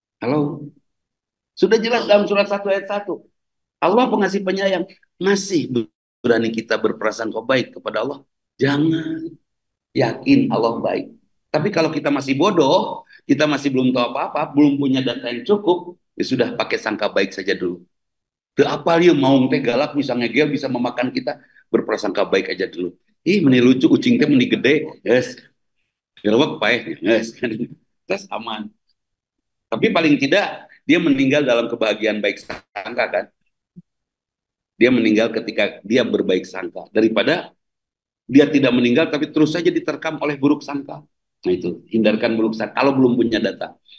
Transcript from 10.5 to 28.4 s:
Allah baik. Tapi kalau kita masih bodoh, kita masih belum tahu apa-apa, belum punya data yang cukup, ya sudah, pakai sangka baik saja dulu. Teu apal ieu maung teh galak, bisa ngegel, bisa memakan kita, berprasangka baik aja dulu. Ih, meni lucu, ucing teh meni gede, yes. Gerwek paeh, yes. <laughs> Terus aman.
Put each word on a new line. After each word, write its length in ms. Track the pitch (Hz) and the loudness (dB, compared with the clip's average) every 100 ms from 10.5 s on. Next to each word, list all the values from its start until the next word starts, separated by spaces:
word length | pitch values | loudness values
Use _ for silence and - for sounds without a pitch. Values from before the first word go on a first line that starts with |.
Allah 320 | 107 113 113 | 0 0 -2
baik. 320 | 95 - - - _ _ _ | -4 -4 -8 -16 _ _ _
Tapi 240 | 151 196 | -4 -2
kalau 160 | 170 156 | 0 -2
kita 240 | 143 147 | -2 -2
masih 240 | 143 135 135 | -2 -2 0
bodoh, 720 | 196 175 139 185 208 - - - | 0 2 4 2 0 -10 -16 -8
kita 240 | - 139 151 | -2 0 2
masih 240 | 139 139 | 0 -2
belum 240 | 131 127 123 | 0 2 0
tahu 160 | 120 | -2
apa-apa, 400 | 131 175 147 151 | -4 -6 -4 -2
belum 240 | 143 147 139 | 2 4 4
punya 240 | 139 131 | 0 0
data 320 | 120 127 120 | -2 -4 -8
yang 160 | 120 - | -6 0
cukup, 480 | 208 170 175 - - _ - | 0 2 -2 -2 -20 _ -8
ya 40 | - | -4
sudah, 240 | 127 113 | 0 -2
pakai 240 | - 117 117 | -2 -4 -4
sangka 320 | 110 104 101 | -4 -4 -2
baik 240 | - - | -2 -4
saja 240 | - 95 - | -4 -4 -4
dulu. 240 | - 90 _ _ _ _ _ _ _ - | -4 -8 _ _ _ _ _ _ _ 0
Teu 80 | - | 0
apal 320 | 151 175 165 | 0 0 4
ieu 160 | 175 143 | 4 4
maung 320 | 135 135 127 | 4 4 4
teh 160 | 147 | 0
galak, 320 | 123 123 147 143 | 0 0 0 -2
bisa 160 | 135 | -2
ngegel, 400 | 123 117 110 151 | -2 -2 0 0
bisa 160 | 135 135 | 0 -4
memakan 480 | 123 123 123 127 127 | -4 -4 -4 -4 -4
kita, 240 | 127 - _ _ _ | -6 -10 _ _ _
berprasangka 560 | 110 107 107 101 95 92 | -2 0 -4 -2 -2 0
baik 240 | 98 92 | 0 -2
aja 160 | 87 92 | -6 -6
dulu. 240 | 87 90 - _ _ | -6 -8 -8 _ _
Ih, 160 | 165 202 | 0 2
meni 240 | 139 127 | 4 6
lucu, 240 | 123 127 110 | 4 4 4
ucing 320 | 139 123 117 | 4 4 2
teh 80 | 143 | 4
meni 240 | 135 123 | 4 2
gede, 480 | 104 127 151 - - | 2 2 2 -2 -8
yes. 400 | - 123 120 - _ _ _ _ _ _ _ _ | 0 0 0 -10 _ _ _ _ _ _ _ _
Gerwek 400 | 104 113 156 156 | 0 2 2 0
paeh, 400 | 107 120 - 76 | -2 -2 -4 -6
yes. 320 | 95 113 113 - 117 110 117 | 0 0 0 -6 -8 -6 -10
<laughs> 380 | - _ _ - | -12 _ _ -8
Terus 220 | 190 - | -8 -8
aman. 320 | 107 | -12